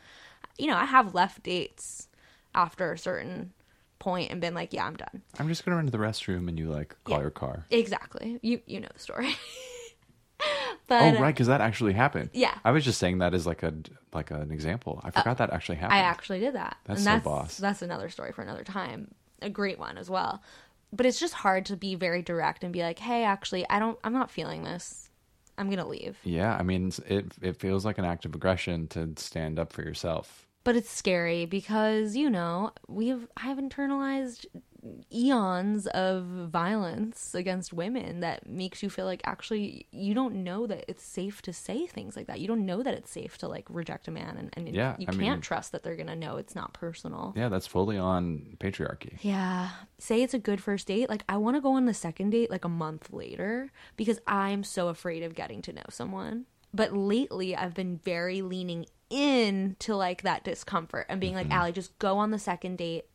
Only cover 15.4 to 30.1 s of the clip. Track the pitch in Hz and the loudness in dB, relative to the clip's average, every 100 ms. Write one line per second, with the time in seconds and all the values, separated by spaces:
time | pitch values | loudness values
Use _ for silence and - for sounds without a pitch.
15.4 | 113 82 - 82 87 202 180 170 - 185 | 2 0 -2 -2 4 4 4 2 -2 -2
16.4 | 240 254 - - - - 202 220 - 73 | -2 -2 -6 -8 -4 2 6 6 4 0
17.4 | 73 - 196 202 175 165 127 - - - | -2 -2 -2 -2 -4 -6 -6 -8 -10 -8
18.4 | 98 - - 190 185 - 208 - _ - | -10 -10 -8 -6 -6 -8 -12 -18 _ -10
19.4 | 208 202 202 - 62 - 180 185 - 202 | -8 -2 -2 -2 -8 -8 -4 -2 0 -2
20.4 | - - - _ - 202 247 240 339 - | -10 -20 -20 _ -8 2 4 4 0 0
21.4 | 202 190 190 190 196 185 180 175 170 170 | 2 4 2 -4 -4 -2 0 0 -2 0
22.4 | 151 160 180 175 170 170 233 240 214 196 | 0 0 -4 -2 -2 -2 -2 2 4 2
23.4 | - 185 - 202 226 226 226 254 254 - | 0 -2 0 2 2 -2 -2 0 0 -2
24.4 | 160 160 165 175 - - - _ _ _ | -6 -4 -6 -8 -10 -14 -20 _ _ _
25.4 | _ - 196 196 160 - - 202 - 82 | _ -6 -2 -2 -4 -6 -8 -6 -2 2
26.4 | 104 110 90 92 92 - - 98 98 - | 2 2 2 2 2 -2 0 0 0 -4
27.4 | 92 87 95 98 104 98 90 85 - 76 | -4 -2 2 2 2 0 0 0 -4 0
28.4 | 92 90 - 85 80 85 80 78 - 85 | 4 4 2 -2 -2 -2 -4 -6 -8 -4
29.4 | 78 80 78 - 78 82 87 | -2 -2 -2 -4 -6 -4 -2